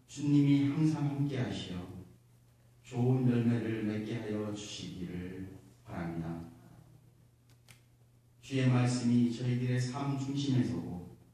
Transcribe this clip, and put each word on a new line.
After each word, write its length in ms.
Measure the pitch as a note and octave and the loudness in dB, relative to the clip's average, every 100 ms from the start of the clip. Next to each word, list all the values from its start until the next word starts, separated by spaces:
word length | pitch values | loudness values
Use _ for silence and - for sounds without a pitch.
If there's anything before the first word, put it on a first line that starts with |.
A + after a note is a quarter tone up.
| - | -18
주님이 640 | - C#3+ C#3+ C#3+ C#3 C#3+ | -4 4 6 6 6 4
항상 380 | D#3+ D#3 D#3 C#3+ | 4 2 2 0
함께 320 | C#3 C#3 B2+ | 0 -2 0
하시어 400 | G#2 F#2 - F2+ F2+ - - - _ _ _ _ _ _ | -2 -4 -6 -8 -10 -12 -16 -20 _ _ _ _ _ _
좋은 460 | - B2 B2 C3 B2 | -10 0 2 4 4
열매를 540 | A#2 A#2 A#2 G#2+ A2 | 4 4 2 0 -2
맺게 340 | G#2 G#2+ G#2+ A#2+ | -2 -2 -4 -6
하여 340 | - G#2+ G#2 | -4 -4 -4
주시기를 1040 | G2+ - - F2+ F2+ F2 F2+ F2+ F#2 F#2+ - - - | -6 -10 -10 -10 -8 -8 -8 -8 -10 -12 -14 -20 -20
바랍니다. 580 | - F2+ E2+ E2 D#2+ E2 E2+ - - - - - - _ - _ _ - - - _ _ _ _ _ _ | -12 -8 -6 -6 -6 -8 -10 -18 -20 -20 -20 -20 -20 _ -20 _ _ -20 -20 -20 _ _ _ _ _ _
주의 260 | - C3 B2+ | -4 2 4
말씀이 640 | B2 B2 - A#2+ A#2+ A#2 | 4 4 2 4 4 4
저희들의 480 | - B2 B2 B2+ B2+ | 2 -2 0 0 0
삶 380 | B2+ C#3+ C#3+ C3 | -2 -2 -4 -2
중심에 440 | C3+ C#3+ C3+ B2 | -2 -2 2 2
서고 540 | G#2 E2+ E2+ F2 - - - | 2 -2 -6 -10 -12 -18 -20